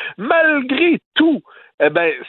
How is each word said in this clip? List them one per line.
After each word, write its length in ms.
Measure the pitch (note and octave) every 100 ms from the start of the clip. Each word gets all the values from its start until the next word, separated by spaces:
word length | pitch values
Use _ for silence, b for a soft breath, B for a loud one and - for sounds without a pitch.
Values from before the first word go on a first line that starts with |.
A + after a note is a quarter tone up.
| B -
malgré 840 | A#3 E4 D#4+ D4 B3+ C4 E4+ C4+ _
tout, 280 | - D#4+ B3 - b b -
eh 80 | D3
ben, 220 | D#3 E3 C3